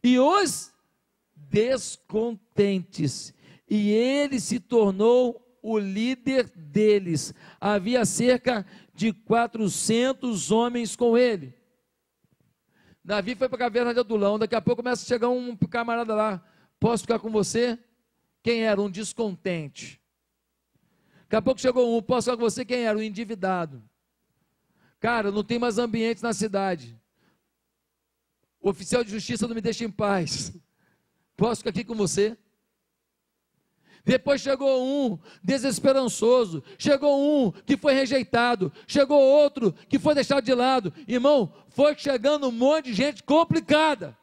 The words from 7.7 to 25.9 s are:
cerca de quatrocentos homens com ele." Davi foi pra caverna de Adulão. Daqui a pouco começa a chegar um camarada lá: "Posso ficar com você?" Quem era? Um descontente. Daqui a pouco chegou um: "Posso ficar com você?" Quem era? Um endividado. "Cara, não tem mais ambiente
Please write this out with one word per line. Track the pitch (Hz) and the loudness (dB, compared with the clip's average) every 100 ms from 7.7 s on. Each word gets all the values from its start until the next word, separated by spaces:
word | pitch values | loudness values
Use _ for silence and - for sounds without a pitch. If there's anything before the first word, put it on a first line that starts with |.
| 208 185 247 | -2 0 0
cerca | 214 - 240 247 - 233 190 - _ | 0 0 2 2 0 -4 -6 -16 _
de | - 220 | -4 -4
quatrocentos | 196 _ 226 233 226 208 - - 226 254 262 254 208 135 | -4 _ 0 0 -2 -4 -2 -2 0 0 -2 -4 -6 0
homens | 214 240 240 226 | 0 0 -2 -6
com | - 240 233 | -2 2 4
ele." | 247 208 135 - _ _ _ _ _ _ _ _ _ _ _ _ _ _ | 2 0 -8 -18 _ _ _ _ _ _ _ _ _ _ _ _ _ _
Davi | - 208 190 | -6 -4 -4
foi | 240 254 | -4 -4
pra | 254 | -2
caverna | 240 214 240 | -2 0 0
de | 240 | 0
Adulão. | 226 220 202 214 | -2 0 0 0
Daqui | 214 | 0
a | 226 | 0
pouco | - 240 | 0 -2
começa | 240 247 | -2 -4
a | - | -2
chegar | 240 240 | -2 0
um | 247 247 233 | -2 -4 -4
camarada | - 240 233 233 226 | -4 -2 -4 -4 -2
lá: | 214 214 185 _ _ _ _ | -2 -2 -4 _ _ _ _
"Posso | 214 233 | 0 0
ficar | - 226 | -2 -4
com | 220 | 0
você?" | 220 196 226 240 233 _ _ _ _ _ _ | -2 0 0 -2 -4 _ _ _ _ _ _
Quem | - 233 | -4 0
era? | 220 202 | 0 0
Um | 208 | -2
descontente. | 185 214 - 220 180 196 170 147 - - - _ _ _ _ _ _ _ _ _ _ _ _ | -6 -10 -6 -6 -4 -6 -6 -8 -14 -20 -20 _ _ _ _ _ _ _ _ _ _ _ _
Daqui | _ | _
a | 220 | -2
pouco | 214 262 | 0 0
chegou | 254 254 247 233 | 0 2 2 2
um: | |
"Posso | 202 247 233 | 0 -2 0
ficar | 240 | -2
com | |
você?" | 233 202 | -2 -2
Quem | 247 247 | -4 -2
era? | 233 214 | 0 -2
Um | |
endividado. | 220 196 226 214 190 185 165 131 107 _ _ _ _ _ _ _ _ _ _ _ | -4 -8 -10 -6 -4 -4 -6 -10 -20 _ _ _ _ _ _ _ _ _ _ _
"Cara, | 220 240 202 | -4 -2 -2
não | 202 | -4
tem | 208 240 | -4 -2
mais | 247 214 | -2 -2
ambiente | 240 | -2